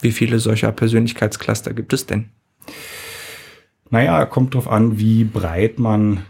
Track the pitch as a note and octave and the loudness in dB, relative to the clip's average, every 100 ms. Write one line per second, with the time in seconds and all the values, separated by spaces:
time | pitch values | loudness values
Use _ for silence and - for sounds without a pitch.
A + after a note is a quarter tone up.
0 | A#2+ A2 A#2 A#2 A2 A2 A2 A2 A2+ A2+ | -2 0 0 0 2 0 0 0 2 2
1 | A#2 - G#2+ - - A2+ - A2+ - C3 | 0 0 -4 -2 -4 -4 -4 -8 -4 -4
2 | - G#2 A2 _ _ _ - - - - | -2 -4 -6 _ _ _ -20 -18 -16 -16
3 | - - - - - - _ _ - A2+ | -16 -16 -16 -18 -20 -20 _ _ -2 0
4 | C3 E2 - - C3 C3 - G#2+ A2+ G#2+ | 2 2 0 0 0 0 0 2 2 2
5 | A2 A2+ A2+ A2 F2 E2+ A2 - A#2 G#2+ | 2 4 2 0 -4 0 0 2 0 2
6 | G#2+ G2 F#2 | 2 0 -4